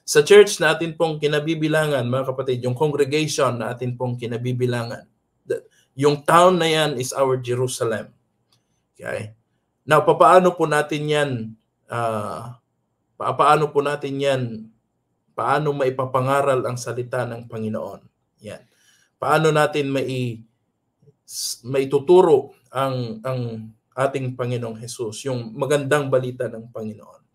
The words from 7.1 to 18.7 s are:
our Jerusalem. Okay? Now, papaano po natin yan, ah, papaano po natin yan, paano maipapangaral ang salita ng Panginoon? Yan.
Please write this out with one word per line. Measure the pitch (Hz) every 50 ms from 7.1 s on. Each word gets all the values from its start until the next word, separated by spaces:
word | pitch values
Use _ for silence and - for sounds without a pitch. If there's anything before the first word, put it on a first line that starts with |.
| -
our | 131 139 131 131 127
Jerusalem. | 123 120 123 123 131 123 - - 127 117 110 101 - - _ _ _ _ _ _ _ _ _ _ _ _ _ _ _ _ _ _
Okay? | - 60 69 101 110 107 110 _ _ _ _ _ _ _ _ _ _
Now, | - 151 147 147
papaano | 165 156 151 175 165 175 185 180 180 175
po | - 165
natin | 156 151 147 151 147 156 147 147
yan, | 151 151 147 147 139 131 117 113 110 110 _ _ _ _ _ _
ah, | _ 117 117 117 113 110 107 104 104 87 80 110 123 120 - _ _ _ _ _ _ _ _ _ _ _
papaano | _ 107 123 127 123 151 143 151 151 151 -
po | - 143
natin | 139 143 147 147 147 139 135 139
yan, | 139 139 135 131 127 117 113 110 110 - _ _ _ _ _ _ _ _ _ _ _ _ _ -
paano | 110 120 135 147 151 151
maipapangaral | 143 143 139 131 131 131 131 123 - 135 127 131 139 139 135 139 131 127 107
ang | 117 123
salita | 120 - 120 117 120 123 123 - 127 120
ng | 117 117 117 120
Panginoon? | 117 - 110 110 107 107 - 78 98 98 90 _ - _ _ _ _ _ _ 107
Yan. | 107 92 - _ _